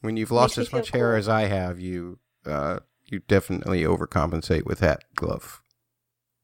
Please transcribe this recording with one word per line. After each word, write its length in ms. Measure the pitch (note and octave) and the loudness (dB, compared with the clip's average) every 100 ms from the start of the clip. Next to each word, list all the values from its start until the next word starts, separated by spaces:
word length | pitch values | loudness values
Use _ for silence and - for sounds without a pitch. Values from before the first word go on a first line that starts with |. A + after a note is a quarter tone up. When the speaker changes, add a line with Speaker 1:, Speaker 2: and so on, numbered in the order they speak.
Speaker 1:
when 160 | A2 A2 | -4 -2
you've 140 | G#2+ | 0
Speaker 2:
Makes 60 | A#2 | 4
Speaker 1:
lost 220 | B2 - | 4 2
Speaker 2:
me 40 | |
Speaker 1:
as 60 | A#2+ | -4
Speaker 2:
feel 120 | B2 | -4
Speaker 1:
much 100 | A2+ | -2
hair 200 | B2+ A#2+ | 0 2
Speaker 2:
cool. 60 | A2+ | 2
Speaker 1:
as 100 | G#2 | 2
I 140 | A2 | 2
have, 380 | G#2 G2 F2+ F2 | 2 0 -2 -6
you, 380 | F#2 F2+ F2 F2+ _ _ | -6 -6 -8 -14 _ _
uh, 360 | - D2 D2 F#2 - _ - | -6 -4 -2 -6 -10 _ -12
you 140 | F#2+ | -8
definitely 600 | - G2 - F2+ - F#2 | 2 2 2 -4 0 2
overcompensate 800 | D#2+ F2+ D#2 - D#2 E2+ - E2+ - | 2 2 0 0 0 -2 0 0 0
with 140 | - | 0
hat 240 | E2 - - | 2 2 -4
glove. 480 | - - - - - _ _ _ _ _ _ _ _ | -6 -4 -6 -10 -20 _ _ _ _ _ _ _ _